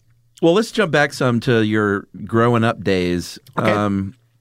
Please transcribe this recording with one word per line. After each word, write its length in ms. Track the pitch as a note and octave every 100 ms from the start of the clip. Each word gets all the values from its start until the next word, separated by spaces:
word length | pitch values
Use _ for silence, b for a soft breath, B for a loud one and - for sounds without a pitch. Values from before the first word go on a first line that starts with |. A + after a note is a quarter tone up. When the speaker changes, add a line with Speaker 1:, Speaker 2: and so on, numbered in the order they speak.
| _ _ _ -
Speaker 1:
well, 120 | E3
let's 180 | F#3 A3+
jump 200 | - F#3
back 220 | D3 C#3+
some 260 | - C3 A#2+
to 200 | C3+ A#2 A2
your 420 | G#2+ G#2 G2 - - G2+
growing 380 | A2+ A#2 A#2+
up 200 | A2+ -
days. 560 | F#2+ F#2 F2+ F2 - - _ -
Speaker 2:
Okay. 140 | A2
Speaker 1:
Um, 420 | G#2 G#2 G2 G2 - _ _